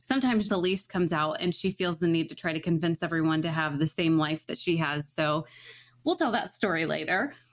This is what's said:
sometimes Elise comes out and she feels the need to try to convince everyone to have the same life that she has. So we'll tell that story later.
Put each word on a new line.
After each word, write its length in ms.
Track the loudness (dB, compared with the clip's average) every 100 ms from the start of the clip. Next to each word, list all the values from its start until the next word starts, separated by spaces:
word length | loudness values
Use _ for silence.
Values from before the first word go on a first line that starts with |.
sometimes 500 | -4 0 2 2 2
Elise 340 | 0 2 0 -2
comes 280 | 0 2
out 240 | 2 0 0
and 160 | -2 -2
she 160 | -2
feels 260 | -2 -2 0
the 80 | 2
need 220 | 2 0
to 60 | -4
try 180 | -4
to 60 | -2
convince 420 | 0 0 2 -2
everyone 400 | -2 0 2 2
to 60 | 0
have 300 | -2 -2 0
the 80 | 0
same 320 | 0 2 4
life 260 | 2 -2 -6
that 100 | -6
she 180 | -2 0
has. 300 | 0 -2 -4
So 400 | 0 0 0 -4 -12 -20 -20 -20 _
we'll 140 | -2 0
tell 160 | 2
that 200 | 0 -2
story 320 | -2 0 0 0
later. 480 | 0 0 0 0 -6 _